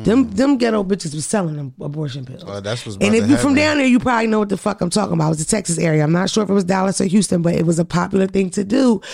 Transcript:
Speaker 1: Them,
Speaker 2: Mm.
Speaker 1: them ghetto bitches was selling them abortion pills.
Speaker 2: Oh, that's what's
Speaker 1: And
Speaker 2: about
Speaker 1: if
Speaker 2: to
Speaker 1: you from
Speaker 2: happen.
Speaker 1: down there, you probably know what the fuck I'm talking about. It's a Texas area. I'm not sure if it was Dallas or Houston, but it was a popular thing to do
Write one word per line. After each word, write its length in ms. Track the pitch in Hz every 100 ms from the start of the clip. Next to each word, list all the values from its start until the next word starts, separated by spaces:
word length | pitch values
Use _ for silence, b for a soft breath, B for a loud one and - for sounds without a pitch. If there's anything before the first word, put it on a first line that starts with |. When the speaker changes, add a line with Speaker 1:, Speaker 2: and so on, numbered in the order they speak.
Speaker 1:
Them, 240 | 113 240 233
Speaker 2:
Mm. 80 |
Speaker 1:
them 220 | 196 277 269
ghetto 240 | 233 214
bitches 320 | 190 196 165
was 100 | 147
selling 300 | 143 214 170
them 180 | 147 139 -
abortion 440 | 151 151 151 139
pills. 180 | 123 131
Speaker 2:
Oh, 140 | 98 101
that's 260 | 101 120
what's 120 | 113 98
Speaker 1:
And 80 | 208
Speaker 2:
about 0 | 220
Speaker 1:
if 60 |
Speaker 2:
to 60 | 220
Speaker 1:
you 60 | 285
from 140 | 285
Speaker 2:
happen. 40 |
Speaker 1:
down 220 | 277 302 294
there, 80 | 262
you 140 | 247
probably 260 | 254 233 226
know 140 | 214
what 80 | 208
the 80 | 196
fuck 240 | 208 196
I'm 100 | 180
talking 220 | 214 196
about. 220 | 170 156
It's 80 | 160
a 40 | 156
Texas 320 | 214 - 165
area. 240 | 165 156
I'm 80 | 151
not 200 | 170 190
sure 120 | 220
if 80 | 202
it 20 |
was 120 | 202
Dallas 360 | 175 190 190 180
or 40 |
Houston, 360 | 196 202 185 180
but 140 | 165
it 100 | 160
was 140 | 170 165
a 60 |
popular 420 | 175 170 185 196 190
thing 240 | 190 185
to 140 | 208
do 360 | 202 254 254 202 B